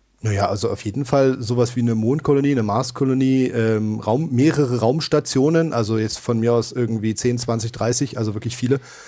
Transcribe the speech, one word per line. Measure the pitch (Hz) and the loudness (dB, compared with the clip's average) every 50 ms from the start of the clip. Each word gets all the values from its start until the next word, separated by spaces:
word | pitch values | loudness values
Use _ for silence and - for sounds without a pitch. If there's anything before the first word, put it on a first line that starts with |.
| _ _ _ _ | _ _ _ _
Naja, | - 110 101 98 101 - | -2 -2 0 0 0 0
also | 104 98 110 104 | 0 -2 -2 -4
auf | 98 - - | -4 -4 -6
jeden | 104 98 139 139 | -6 -6 -4 -2
Fall | - 143 139 135 135 131 135 | 0 2 4 4 4 2 0
sowas | 120 101 123 123 120 117 123 | -4 -2 0 0 0 0 0
wie | 123 | 0
eine | 117 117 113 | 0 0 0
Mondkolonie, | 110 110 117 139 160 - 151 143 139 139 143 | 0 0 0 0 0 2 2 2 2 2 2
eine | 143 123 107 | 0 0 0
Marskolonie, | 104 101 117 127 120 - - 139 131 131 131 131 131 131 131 127 | 0 0 -2 -2 -4 -4 -2 0 0 2 2 2 2 2 2 2
ähm, | 127 - 117 113 110 110 107 107 107 107 110 | 0 0 0 0 2 0 0 0 -2 -4 -4
Raum-, | - 107 113 143 165 151 | -2 0 0 0 0 0
mehrere | 127 120 139 160 135 147 143 120 123 117 | 0 2 2 2 2 2 0 0 0 2
Raumstationen, | 107 117 135 160 143 - 156 147 - - - 131 131 156 165 165 165 160 | 2 2 2 0 0 0 0 0 0 0 0 2 2 4 4 2 2 2
also | - 117 110 101 113 | 0 -2 0 0 0
jetzt | 110 110 107 - - | -2 -2 -4 -6 -6
von | - - 117 113 | -4 -2 0 2
mir | 113 120 120 | 2 4 2
aus | 117 110 - | 2 2 -2
irgendwie | - 127 120 113 113 110 107 110 107 | -2 -4 -2 -2 -2 -2 -2 -2 -2
zehn, | - - 123 123 120 | 0 0 0 0 0
zwanzig, | 123 - 113 113 107 113 | -2 -2 -2 -2 -4 -6
dreißig, | - - 110 117 123 - 143 - - 123 | -4 -2 -2 -2 0 0 -2 -4 -4 -4
also | 110 110 101 | -4 -4 -4
wirklich | 104 - 113 - | -4 -6 -6 -4
viele, | - 127 120 135 131 - - - - - | -4 0 0 0 0 -2 -8 -20 -20 -20